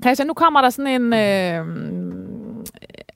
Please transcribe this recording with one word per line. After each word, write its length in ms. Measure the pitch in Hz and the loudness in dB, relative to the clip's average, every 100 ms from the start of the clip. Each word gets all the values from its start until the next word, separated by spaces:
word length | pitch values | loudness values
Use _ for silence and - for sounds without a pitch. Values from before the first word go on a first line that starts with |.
Christian, 240 | 247 269 285 | 0 2 0
nu 80 | |
kommer 280 | 320 330 294 | 2 4 6
der 80 | 254 | 4
sådan 320 | 247 277 254 | 2 -2 0
en, 100 | 240 | 2
øh, 1500 | 226 208 196 185 170 160 165 - 180 180 180 190 196 - 220 220 - - - - | 2 2 2 0 -2 -6 -8 -8 -8 -8 -10 -12 -14 -14 -14 -16 -18 -20 -20 -20